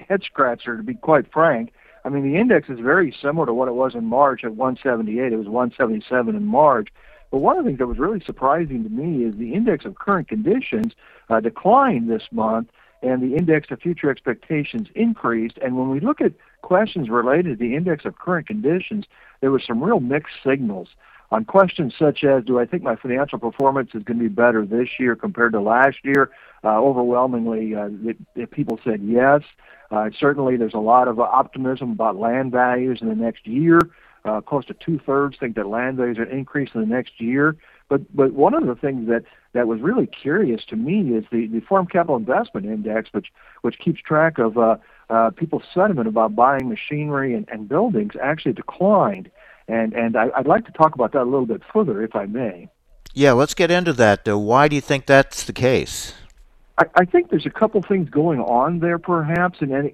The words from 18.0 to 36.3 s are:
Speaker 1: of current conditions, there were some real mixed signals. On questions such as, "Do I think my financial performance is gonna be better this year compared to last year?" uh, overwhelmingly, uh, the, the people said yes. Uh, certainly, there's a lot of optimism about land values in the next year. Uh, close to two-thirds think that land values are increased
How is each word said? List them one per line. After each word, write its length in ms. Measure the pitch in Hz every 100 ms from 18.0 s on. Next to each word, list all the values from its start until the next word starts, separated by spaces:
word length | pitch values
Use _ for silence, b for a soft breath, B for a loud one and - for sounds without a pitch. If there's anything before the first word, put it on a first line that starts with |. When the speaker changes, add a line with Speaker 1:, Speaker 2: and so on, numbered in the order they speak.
| 101
Speaker 1:
of 100 | -
current 300 | 175 175 -
conditions, 580 | 214 131 180 - 214 - b b b
there 100 | 135
were 100 | 131
some 220 | - 117
real 180 | 175 208
mixed 360 | 123 147 - - 135
signals. 420 | 139 113 95 90 _ b b b
On 140 | 113
questions 500 | - 196 180 - 123 -
such 260 | 151 -
as, 200 | 143 135
"Do 140 | 117 123
I 60 |
think 200 | 117 180
my 120 | 139 110
financial 420 | 127 127 143 120
performance 520 | 113 - 135 135 117
is 120 | 110
gonna 160 | 101 117
be 80 | 113
better 360 | 104 120 110
this 240 | 101 117 123 -
year 160 | 127 113
compared 360 | 107 104 117
to 80 | 110
last 380 | 104 120 135 -
year?" 260 | 135 139 131 b b b
uh, 120 | 107 110
overwhelmingly, 960 | 139 127 120 123 127 120 113 110 110
uh, 140 | 107 104
the, 300 | 101 113 107 -
the 100 | 120
people 360 | 113 - 117 113
said 180 | 123 107
yes. 420 | 101 120 135 147 - _ b b b
Uh, 180 | 107 107 -
certainly, 380 | 143 143 131 123
there's 180 | 110
a 40 | 113
lot 280 | 110 127 123
of 140 | 113
optimism 720 | 107 127 135 131 131 131 123
about 240 | 110 110 95
land 340 | 113 131 131
values 480 | 123 123 123 131 113
in 80 | 113
the 60 |
next 320 | 110 113 - 110
year. 320 | 127 165 170 170 b b b
Uh, 160 | 107 107
close 240 | - 143
to 100 | -
two-thirds 640 | - - 151 - 139 143 -
think 160 | 127
that 140 | 110 98
land 280 | 113 127 127
values 220 | 120 113
are 60 |
increased 500 | 113